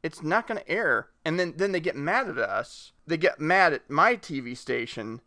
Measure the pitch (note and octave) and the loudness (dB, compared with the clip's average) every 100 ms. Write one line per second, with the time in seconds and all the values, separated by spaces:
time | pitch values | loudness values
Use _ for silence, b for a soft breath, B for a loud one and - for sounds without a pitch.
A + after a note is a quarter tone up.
0 | E3 - D3+ G3 A3+ A3 - F3+ G3 A#2 | -6 -6 0 0 0 -6 -2 0 2 2
1 | - _ D#3+ E3+ F3 D#3+ G3 F#3 E3 C#3 | 0 _ -4 0 -2 0 0 0 -2 -4
2 | D3 A3+ B3 B2 G2 G2+ A#2 - - _ | 0 0 -2 -2 -2 -2 -4 -12 -20 _
3 | - E3 F3 - D3+ F#3+ F3+ C#3+ _ C#3+ | -4 2 2 2 2 6 6 4 _ 4
4 | G#3 A#3 - C#3 A#2+ B2 - A#2+ A#2 - | 4 4 -4 -8 -8 -10 -4 -2 -2 -8
5 | G#2+ A2+ | -8 -10